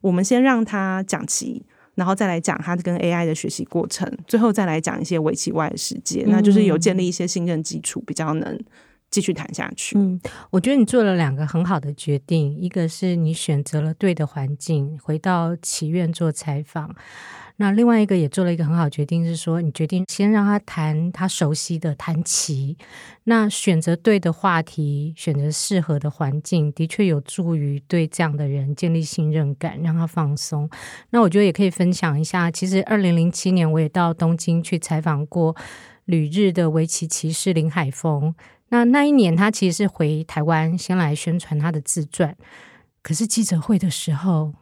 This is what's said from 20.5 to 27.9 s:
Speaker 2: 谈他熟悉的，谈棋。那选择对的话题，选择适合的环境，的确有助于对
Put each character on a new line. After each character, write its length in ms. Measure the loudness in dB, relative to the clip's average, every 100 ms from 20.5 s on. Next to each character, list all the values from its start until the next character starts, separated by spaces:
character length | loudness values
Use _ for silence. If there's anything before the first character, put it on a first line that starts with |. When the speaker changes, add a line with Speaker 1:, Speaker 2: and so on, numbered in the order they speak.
| 0
Speaker 2:
谈 500 | -2 -4 -2 0 -2
他 160 | -2 -4
熟 260 | 0 -2
悉 240 | -2 -4 -4
的， 160 | -4 -4
谈 260 | -4 -4
棋。 540 | -2 -2 -2 -4 -4 -6 -14 -20 -20 -10
那 240 | 2 2 2
选 320 | 0 2 2
择 160 | 2 0
对 240 | 2 2
的 120 | 2
话 300 | 0 2 2
题， 500 | 0 -4 -2 -2 -4 -6
选 180 | -2
择 160 | 0 0
适 300 | -2 0 0
合 180 | 2 0
的 100 | -2
环 320 | -2 -2 -2
境， 320 | 0 0 0
的 140 | 0 -4
确 180 | 0
有 160 | 2 2
助 340 | -2 -4 -2 0
于 260 | 0 -4
对 180 | -2